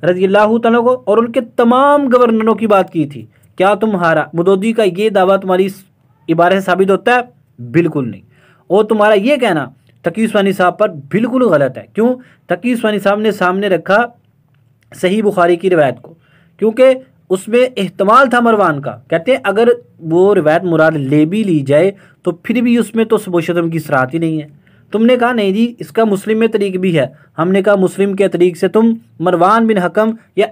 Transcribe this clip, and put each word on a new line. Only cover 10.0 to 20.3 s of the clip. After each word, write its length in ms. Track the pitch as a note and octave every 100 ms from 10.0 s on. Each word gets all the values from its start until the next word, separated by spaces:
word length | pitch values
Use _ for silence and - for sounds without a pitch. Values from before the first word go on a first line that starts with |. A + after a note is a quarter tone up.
| -
तकी 200 | E3+ A3
उस्मानी 280 | G#3+ G3
साहब 240 | F#3+ F3+ F3
पर 100 | G#3+ E3 C#3
बिल्कुल 360 | F#3+ A#3 B3+ B3
गलत 300 | D#3 C3+ A#2
है। 100 | G2 -
क्यों? 180 | A3+ B3+ - _ _
तकी 240 | F3 A#3
उस्मानी 260 | A#3+ A3 G#3
साहब 180 | G3+ G#3
ने 120 | G#3+
सामने 360 | G3 F3+ F#3+ G3+
रखा 280 | F3 D#3+ G3 A#3+ _ _ _ _ _ _ _ _
सही 300 | - F3+ G#3
बुखारी 360 | G#3+ F#3 F3 F3
की 120 | F#3+
रिवायत 300 | F3 C#3+ A#2+
को, 180 | - - _ _ _ _
क्योंकि 340 | G#3 A3+ C4 C4 - _ _
उसमें 300 | F#3+ G3+ A#3
एहतमाल 680 | B3+ B3+ F#3 - G3 A#3 C#4
था 120 | A#3+
मरवान 380 | A#3 A3 F#3 D3
का। 100 | C#3 G#2+ _
कहते 220 | E3 E3
हैं 100 | C4+
अगर 280 | G3+ G3 A#3 A#3+ - _
वो 300 | D#3+ D#3+ F#3+